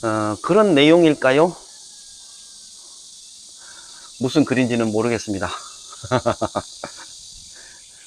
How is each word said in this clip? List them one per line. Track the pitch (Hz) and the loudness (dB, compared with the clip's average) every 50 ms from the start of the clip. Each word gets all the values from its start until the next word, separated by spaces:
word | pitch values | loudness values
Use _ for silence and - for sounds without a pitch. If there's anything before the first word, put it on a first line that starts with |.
| - | -4
어, | 110 110 110 107 107 104 - | -4 -4 -2 -2 -4 -6 -6
그런 | - - 175 214 214 202 165 | -2 0 2 2 4 4 4
내용일까요? | 139 143 151 165 175 170 156 147 - - 131 131 147 165 180 160 - - - - - - - - - - - - - - - - - - - - - - - - - - - - - - - - - - - - - - - - - - - - - - - - - - - - - | 4 6 6 6 6 6 4 2 2 0 2 4 4 2 2 0 -10 -20 -20 -20 -20 -20 -20 -20 -20 -20 -20 -20 -20 -20 -20 -20 -20 -20 -20 -20 -20 -20 -20 -20 -20 -20 -20 -20 -20 -20 -20 -20 -20 -20 -20 -20 -20 -20 -20 -20 -20 -20 -20 -20 -20 -20 -20 -20 -20 -20 -20 -8 -6
무슨 | 123 127 - 156 139 | -6 -2 0 0 0
글인지는 | - 120 123 127 113 120 117 113 110 | 2 0 -2 0 0 0 -2 -2 0
모르겠습니다. | 107 110 110 120 117 104 - 110 101 92 87 87 | 0 -2 0 0 -2 -4 -4 -6 -6 -6 -6 -8
<laughs> | - - - - - - - - - - - - 131 123 - 120 107 - 110 - - 104 - - - - - - - - - - - - - - - - - - - - - - - 1077 - - - - - | -8 -12 -14 -18 -20 -20 -20 -20 -20 -20 -6 -4 -4 -2 -2 -2 -4 -4 -6 -6 -6 -10 -10 -10 -18 -18 -18 -18 -18 -20 -20 -20 -20 -20 -20 -20 -20 -20 -20 -20 -20 -20 -20 -20 -20 -20 -20 -20 -20 -20 -20